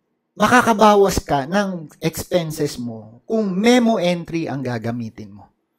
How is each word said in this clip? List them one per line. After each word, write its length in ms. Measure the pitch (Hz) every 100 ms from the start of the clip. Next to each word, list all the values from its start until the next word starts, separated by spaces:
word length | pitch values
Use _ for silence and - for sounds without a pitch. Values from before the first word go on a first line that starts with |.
| _ _ _ -
makakabawas 880 | 208 247 233 214 214 202 196 -
ka 240 | - 147 131
ng 520 | 202 196 175 147 -
expenses 720 | 160 - - 180 160 160 143 -
mo 480 | 120 113 107 120
kung 280 | - 220 202
memo 440 | 180 226 247 233 214
entry 480 | 175 175 160 165
ang 160 | 151 139
gagamitin 760 | 123 117 113 120 113 - 104 101
mo. 120 | 98 _ _